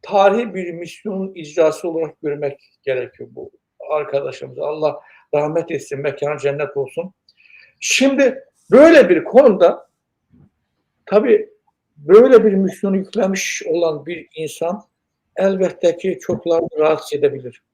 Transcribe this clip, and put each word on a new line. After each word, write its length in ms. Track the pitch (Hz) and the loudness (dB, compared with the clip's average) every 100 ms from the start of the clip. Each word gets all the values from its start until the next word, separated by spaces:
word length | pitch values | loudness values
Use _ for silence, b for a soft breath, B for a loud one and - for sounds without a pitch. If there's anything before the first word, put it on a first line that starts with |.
Tarihi 520 | - 202 196 214 240 | -2 2 2 2 -4
bir 180 | 185 175 | -8 -10
misyonun 600 | 170 170 - 208 190 190 | -12 -14 -14 -10 -8 -10
icrası 540 | 190 147 175 156 156 170 | -12 -8 0 0 0 -8
olarak 320 | 160 156 _ | -6 -8 _
görmek 380 | 151 147 143 - _ _ | -8 -6 -8 -10 _ _
gerekiyor 460 | - 127 120 _ 120 | -6 -6 -8 _ -20
bu 180 | 127 - _ _ _ - | -18 -20 _ _ _ -8
arkadaşımızı. 720 | 151 143 139 139 - 135 131 | -6 -4 -6 -6 -12 -16 -10
Allah 380 | 147 156 151 143 B B B | -10 -4 -6 -6 B B B
rahmet 360 | 147 151 165 165 | -4 -2 -4 -6
etsin, 300 | 151 - 139 | -10 -10 -8
mekanı 380 | 147 135 143 147 | -8 -6 -8 -4
cennet 380 | 139 143 143 143 | -4 -4 -6 -6
olsun. 360 | 135 - 190 _ _ b b b b b | -8 -10 -14 _ _ b b b b b
Şimdi 640 | - - 269 277 269 - - _ _ | -6 0 2 2 0 0 -18 _ _
böyle 380 | 226 311 330 190 | 6 8 8 6
bir 160 | 170 | 2
konuda 640 | - 233 277 190 175 - _ _ _ _ _ _ _ _ _ _ _ _ - | 4 4 4 4 2 0 _ _ _ _ _ _ _ _ _ _ _ _ 0
tabii 440 | 196 247 220 - _ _ _ _ _ | 0 4 2 0 _ _ _ _ _
böyle 480 | 143 202 262 240 | 6 6 8 6
bir 100 | 214 | 6
misyonu 420 | 196 190 - 196 190 | 2 -2 -4 -4 -4
yüklemiş 680 | 190 208 196 190 - - 185 | -4 -4 -2 -4 -6 -8 -4
olan 400 | 160 165 151 143 | -2 -2 -4 -10
bir 220 | 170 117 | -14 -14
insan 480 | 156 156 - 165 208 _ _ _ _ _ - | -12 -12 -8 -8 -8 _ _ _ _ _ -4
elbette 600 | 190 190 180 - 175 170 | -2 0 -4 0 -2 -2
ki 220 | 190 - | -6 -8
çoklarını 480 | - 175 170 165 - 156 | -8 -6 -2 -2 -2 0
rahatsız 400 | 156 156 - 147 | 0 0 -4 -2
edebilir. 440 | 143 135 123 _ _ | -2 -4 -16 _ _